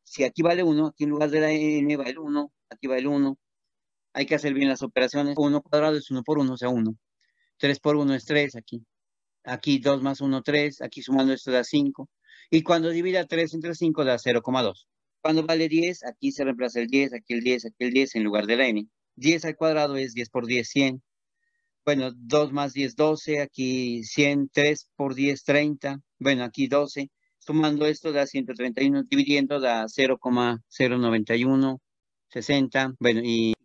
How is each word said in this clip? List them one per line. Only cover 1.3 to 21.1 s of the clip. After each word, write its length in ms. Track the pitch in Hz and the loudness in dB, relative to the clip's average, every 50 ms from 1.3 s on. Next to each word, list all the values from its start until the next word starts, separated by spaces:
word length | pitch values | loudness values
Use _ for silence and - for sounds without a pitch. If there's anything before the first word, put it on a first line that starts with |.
| 147 156 | 2 2
la 100 | 156 151 | 2 2
n 460 | 156 151 151 151 151 147 143 147 151 | 2 2 0 0 2 2 2 0 0
va 80 | 139 131 | -2 -4
el 120 | 123 135 | -6 -8
uno, 360 | 160 156 147 147 147 147 143 _ _ _ _ | -8 -6 -4 -4 -4 -4 -6 _ _ _ _
aquí 180 | 120 - - | -16 -10 -6
va 100 | 131 131 | -4 -2
el 80 | 127 131 | -2 0
uno. 320 | 143 147 139 139 139 139 - _ _ _ _ _ _ _ _ _ _ _ _ _ _ _ | 0 0 2 0 0 -2 -6 _ _ _ _ _ _ _ _ _ _ _ _ _ _ _
Hay 120 | 131 143 | -4 -2
que 100 | - 156 | 0 0
hacer 180 | 143 151 143 135 | 0 0 -2 0
bien 160 | 139 139 139 | 2 2 2
las 120 | 131 123 | 0 0
operaciones. 540 | 139 117 - 127 127 123 - 143 143 143 143 | -4 -4 0 0 0 2 2 -2 -2 0 0
Uno 240 | 151 143 143 143 143 | 2 2 2 2 0
cuadrado 360 | - - - 151 151 156 151 | 0 0 0 2 2 2 0
es 120 | 147 135 - | -2 -4 -4
uno 140 | 135 127 117 | -6 -6 -2
por 160 | - 156 147 | -2 0 0
uno, 140 | 135 131 127 | 0 0 -2
o 40 | |
sea, 120 | 120 123 123 | -2 -2 -2
uno. 260 | 127 117 110 110 110 - _ _ _ _ _ _ _ _ _ _ _ | 0 0 0 0 -2 -6 _ _ _ _ _ _ _ _ _ _ _
Tres 240 | _ - 139 113 - | _ 0 0 0 0
por 160 | - 151 151 | 0 2 2
uno 180 | 147 143 139 135 | 2 2 0 0
es 80 | 127 - | -2 -2
tres 320 | - 151 147 143 131 - | 0 0 0 0 0 -4
aquí. 300 | 117 - - 120 117 113 _ _ _ _ _ _ _ _ _ _ _ _ | -12 -16 -14 -14 -14 -16 _ _ _ _ _ _ _ _ _ _ _ _
Aquí 340 | 131 123 120 - 147 139 135 | -10 -10 -4 0 0 0 2
dos 220 | 117 143 139 135 | 2 0 0 2
más 200 | 131 139 139 - | -2 -4 -4 -2
uno, 200 | 139 139 131 131 | -2 -2 -2 -2
tres. 400 | - - 147 147 147 143 139 - | -2 0 0 0 0 -2 -4 -8
Aquí 200 | 131 113 - 131 | -12 -12 -12 -14
sumando 320 | - 127 135 135 135 135 131 | -4 0 0 2 2 2 0
esto 180 | 127 - 131 | -2 -2 0
da 140 | 127 127 117 | 0 0 0
cinco. 440 | - 156 147 143 139 135 - - - _ _ _ _ - - - _ | 2 0 2 2 0 -2 -6 -14 -18 _ _ _ _ -20 -20 -4 _
Y 140 | 160 160 160 | 0 2 4
cuando 280 | - 170 165 160 170 | 4 2 2 2 0
divida 340 | 165 170 175 185 180 185 165 | -2 -2 -2 0 0 -2 -2
tres 280 | - 170 165 165 151 156 | -2 -2 -2 -2 -2 -4
entre 220 | 165 156 175 165 | -8 -8 -8 -4
cinco 300 | - 170 160 156 160 143 | 0 0 0 0 0 0
da 120 | 131 123 | 0 0
cero 240 | 113 - 127 120 117 | 0 0 0 0 0
coma 220 | - 127 131 131 120 | 0 0 -2 0 0
dos. 240 | 101 92 - _ _ _ _ _ _ _ _ | -2 -4 -8 _ _ _ _ _ _ _ _
Cuando 240 | - 156 156 160 156 | -2 0 2 2 2
vale 220 | 160 165 160 165 | 2 0 0 0
diez, 380 | 151 156 165 170 175 175 - - | 2 2 0 0 0 -4 -8 -12
aquí 260 | 123 117 _ 139 139 | -14 -10 _ -4 -4
se 140 | 135 147 139 | -2 -2 -2
reemplaza 340 | 131 127 120 127 117 117 120 | -2 -2 -2 -4 -4 -2 -4
el 80 | 120 | -4
diez, 260 | 117 135 139 139 135 123 | 0 2 0 0 0 -4
aquí 200 | 117 - - 120 | -10 -8 -6 -6
el 80 | 117 | -2
diez, 240 | 120 127 123 117 113 | 0 0 0 0 -4
aquí 180 | 113 - _ 120 | -10 -6 _ -4
el 80 | 123 | 0
diez 240 | 123 135 135 135 - | 2 2 0 2 0
en 80 | 113 107 | -2 0
lugar 240 | 104 101 107 104 | 0 0 0 0
de 80 | 107 120 | 2 2
la 140 | 123 131 123 | 2 2 2
n. 180 | 107 107 107 - _ _ _ _ _ | 0 -2 -4 -8 _ _ _ _ _
Diez 280 | - 127 156 170 160 165 | 0 0 2 2 2 -2
al 140 | 160 151 | -6 -4
cuadrado 400 | - 160 160 156 151 147 143 139 | 0 0 2 2 2 0 0 0
es 160 | 135 135 123 113 | -4 -6 -6 -6
diez 160 | 120 120 - | -8 -10 -4
por 160 | - 127 120 | -4 -4 -2
diez, 240 | 113 127 123 113 - | 0 -2 -2 -2 -2
cien. 340 | - 143 139 135 127 131 - _ | 0 0 0 0 -2 -6 -12 _